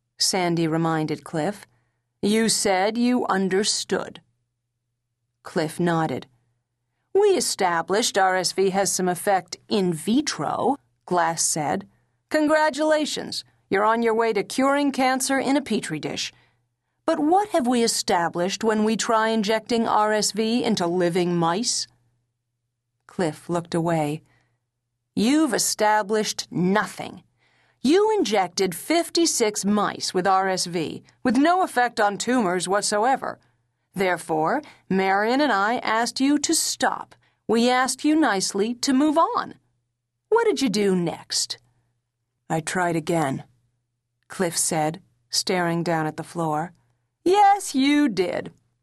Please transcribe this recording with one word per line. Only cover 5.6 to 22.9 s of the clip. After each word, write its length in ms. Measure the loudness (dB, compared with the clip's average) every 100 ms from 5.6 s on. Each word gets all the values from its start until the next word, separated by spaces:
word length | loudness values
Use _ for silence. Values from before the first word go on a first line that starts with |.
| -4 -2
nodded. 500 | 0 0 0 -4 -10 _ _ _ _ _ _ _ _
"We 220 | 2 4 4
established 840 | 0 0 0 0 0 0 0 2
R 200 | 2 2
S 160 | 0
V 160 | 0 0
has 200 | 2 0
some 200 | 0 -2
effect 480 | -2 0 0 -2 -14 -4
in 260 | -2 0
vitro," 840 | -2 0 0 0 -4 -4 -2 -2 -2 _ _ -2
Glass 380 | 0 0 0
said. 460 | -2 -2 -2 -4 -6 _ _ _ _
"Congratulations, 1160 | -2 2 2 2 0 0 0 0 -6 -8 -12 -14 _ _
you're 140 | 0
on 180 | 2 2
your 120 | 2
way 180 | 2 0
to 120 | 0
curing 500 | -2 0 2 2 0
cancer 440 | 0 0 0 0 -2
in 180 | 0 0
a 40 |
petri 380 | 0 -4 -4 -6
dish. 320 | -6 -8 -8 -12 _ _ _ _ _ _
But 160 | -2 0
what 300 | 2 2 2
have 160 | 0 2
we 180 | 2
established 800 | 2 0 0 0 0 -2 -2 -2
when 200 | 0 2
we 120 | 2 0
try 340 | 0 0 2
injecting 580 | 0 0 -2 0 -2 2
R 260 | 2 2
S 180 | 0 0
V 320 | -2 0 0
into 220 | 0 0 0
living 500 | 0 0 2 0 2
mice?" 520 | 0 0 -2 -4 -6 _ _ _ _ _ _ _ _ _ _